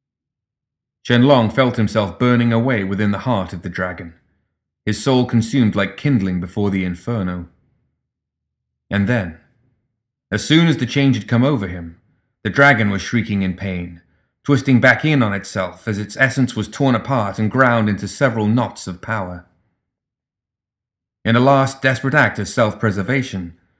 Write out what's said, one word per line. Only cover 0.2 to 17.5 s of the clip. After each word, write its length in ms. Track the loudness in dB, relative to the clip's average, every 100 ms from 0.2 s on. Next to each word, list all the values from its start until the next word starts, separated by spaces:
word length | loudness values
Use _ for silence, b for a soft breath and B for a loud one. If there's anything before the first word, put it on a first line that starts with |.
| _ _ _ _ _ _ _ _ 0
Shenlong 480 | 4 6 6 4
felt 220 | 2 0 2
himself 420 | 0 0 -2 0
burning 360 | 2 2 2
away 320 | 0 0 -2 -2
within 260 | 0 0
the 140 | 0 -2
heart 240 | -2 -4
of 100 | -8
the 60 | -10
dragon, 460 | -8 -8 -8 -14 -18 _ _ _ _ _ _ -6
his 180 | -2
soul 220 | 2 2 2
consumed 500 | 0 2 2 2 2
like 220 | -2 -2
kindling 420 | 0 0 0 -4
before 300 | -4 -2 -2
the 160 | 0 -2
inferno. 640 | -6 -6 -4 -4 -6 -10 _ _ _ _ _ _ _ _ _ _ _ _ _ _
And 200 | -2 0
then, 320 | 0 -2 -10 _ _ _ _ _ _ _ _ _
as 120 | -6 2
soon 220 | 4 4
as 100 | 2
the 80 | -2
change 320 | 0 2 2
had 100 | 0
come 160 | 0
over 240 | 2 0 -4
him, 320 | -8 -12 -16 _ _ _ _ -4
the 40 |
dragon 400 | 4 4 6 2
was 120 | -2
shrieking 400 | -2 -2 0 -2
in 160 | -2 -4
pain, 440 | -6 -6 -8 -14 _ _ _ _ 0
twisting 340 | 0 4 4
back 240 | 4 4
in 180 | 2 2
on 120 | 0
itself 560 | -2 -6 -6 -6 -6 -6
as 100 | -6
its 160 | -6 0
essence 400 | 0 2 -2 -2
was 140 | -6
torn 260 | -2 0 0
apart 420 | 0 -2 -2 -2
and 140 | -2